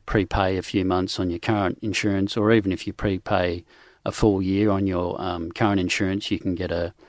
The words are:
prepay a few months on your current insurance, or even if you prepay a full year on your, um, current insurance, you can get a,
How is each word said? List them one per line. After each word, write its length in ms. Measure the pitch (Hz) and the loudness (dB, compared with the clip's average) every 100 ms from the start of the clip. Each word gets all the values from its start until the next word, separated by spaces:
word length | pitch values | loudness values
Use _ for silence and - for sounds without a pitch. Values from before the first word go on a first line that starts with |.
| - | -2
prepay 500 | 113 95 - 95 95 | 0 2 0 0 0
a 40 | |
few 240 | - 104 92 | -2 0 2
months 340 | 90 92 - | 0 0 -2
on 100 | 90 | -4
your 100 | 85 | -4
current 400 | - 107 95 - | 0 0 0 -2
insurance, 560 | 110 95 107 98 98 - | -4 -2 0 0 0 0
or 140 | 104 | 4
even 180 | 113 98 | 4 4
if 140 | 90 - | -2 -6
you 60 | |
prepay 720 | - 107 92 - 98 90 85 - - - _ - | -4 -2 -2 -2 0 0 -2 -8 -20 -20 _ -8
a 60 | |
full 300 | - 113 98 | 2 4 4
year 280 | 95 98 107 | 2 2 2
on 160 | 98 98 | 2 0
your, 340 | 90 87 - | 0 -2 -4
um, 280 | 92 87 85 | -6 -6 -6
current 260 | - 110 101 | 0 2 2
insurance, 500 | 90 - 98 95 - | 2 0 0 -2 -2
you 80 | 92 | -4
can 180 | 98 90 | -2 -2
get 160 | 90 | -2
a, 220 | 85 85 - | -2 -4 -8